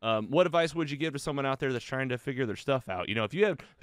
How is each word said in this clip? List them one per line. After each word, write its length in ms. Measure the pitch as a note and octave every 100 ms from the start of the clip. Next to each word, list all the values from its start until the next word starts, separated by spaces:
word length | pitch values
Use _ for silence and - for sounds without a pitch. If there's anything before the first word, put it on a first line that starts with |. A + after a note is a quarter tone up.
Um, 280 | A2 A2 A2
what 140 | D3 F3+
advice 300 | E3+ E3 D#3
would 160 | D#3
you 80 | C#3+
give 160 | D#3+ C#3+
to 40 |
someone 280 | - C#3+ C#3
out 140 | C3+
there 120 | C#3
that's 100 | B2 -
trying 260 | C3+ C3
to 80 | B2
figure 260 | - B2+ B2+
their 120 | F#2+
stuff 340 | - C3 -
out? 180 | F#2 F2
You 60 | G#2+
know, 100 | G#2+
if 80 |
you 140 | D#3 G#3
have 100 | D#3+ - _